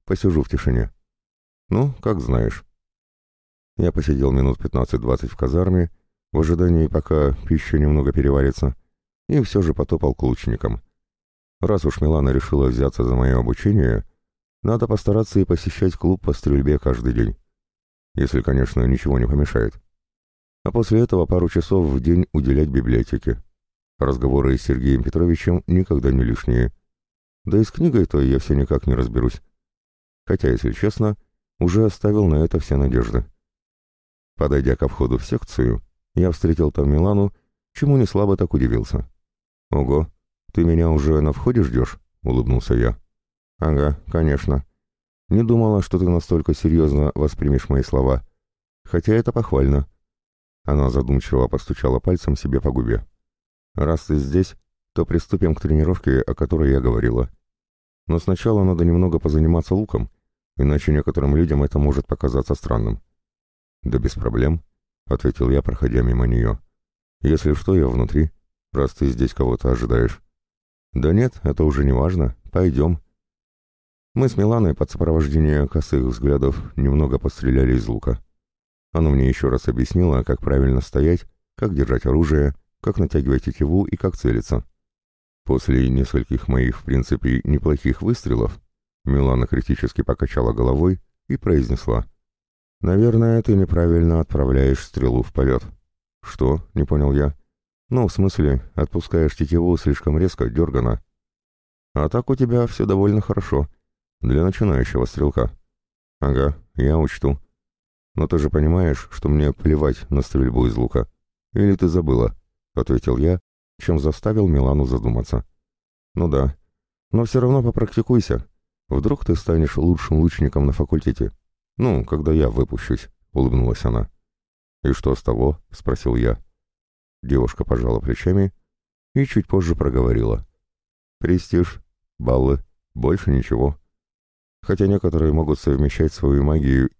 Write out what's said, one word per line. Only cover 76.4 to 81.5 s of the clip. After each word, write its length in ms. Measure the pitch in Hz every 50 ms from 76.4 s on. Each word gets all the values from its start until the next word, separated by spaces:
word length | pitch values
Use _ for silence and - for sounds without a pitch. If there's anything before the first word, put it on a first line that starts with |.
| 65 67 65 67 - - -
немного 420 | - 67 67 67 76 78 67 62 65
постреляли 580 | - 67 - - 69 65 64 65 65 64 64
из 120 | 64 53 53
лука. 340 | 57 55 - 65 58 - - _ _ _ _ _ _ _ _ _ _ _ _ _ -
Она 160 | 82 82 78
мне 180 | 69 67 65
ещё 220 | 65 65 - - 67
раз 200 | 62 62 - -
объяснила, 540 | 60 58 64 - - 87 90 87 71 64 62
как 200 | - 67 - -
правильно 400 | 69 69 67 67 65 65 64 62
стоять, 420 | - - 64 69 80 87 85 - - - _ _ _